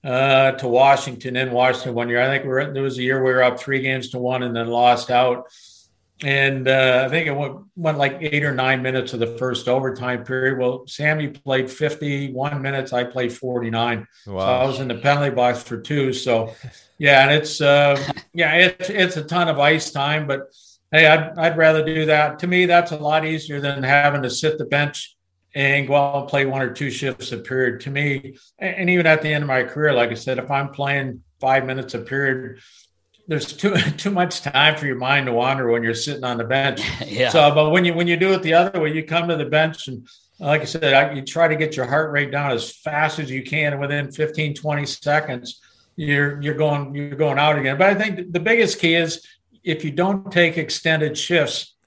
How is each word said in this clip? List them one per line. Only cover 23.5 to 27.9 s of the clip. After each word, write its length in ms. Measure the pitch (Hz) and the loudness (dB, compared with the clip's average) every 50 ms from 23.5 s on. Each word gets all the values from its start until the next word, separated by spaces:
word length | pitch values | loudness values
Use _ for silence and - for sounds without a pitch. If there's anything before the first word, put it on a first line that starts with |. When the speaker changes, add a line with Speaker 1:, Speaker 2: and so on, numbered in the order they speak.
| 143 143 | -8 -6
Speaker 1:
than 240 | 139 143 139 139 135 | -4 -4 -4 -2 0
having 380 | 127 143 143 143 147 143 139 | 2 4 4 4 4 2 0
to 80 | 131 123 | -4 -4
sit 280 | 123 - - 156 156 | -4 -2 -2 -2 -2
the 80 | 156 156 | -2 -4
bench 520 | - 143 143 147 147 - - - - _ _ _ _ _ _ _ _ _ | -2 0 0 0 -2 -4 -10 -16 -16 _ _ _ _ _ _ _ _ _
and 320 | 143 139 139 139 143 139 | 0 2 2 2 2 0
go 80 | 139 143 | 2 2
out 260 | 143 143 143 143 139 | 2 2 2 0 -4
and 60 | 139 - | -4 0
play 160 | - 139 135 | 0 0 0
one 160 | 135 135 135 | 0 0 -2
or 100 | 131 120 | -4 -4
two 180 | 123 - 143 135 | -4 -6 -6 -6
shifts 420 | 113 - 143 135 127 - - - 127 | -6 -4 -6 -6 -6 -6 -10 -10 -10
a 40 | |
period. 440 | 110 - - 131 131 127 123 120 120 | -10 -8 -6 -2 0 0 -2 -2 -6
To 100 | - 143 | -10 -6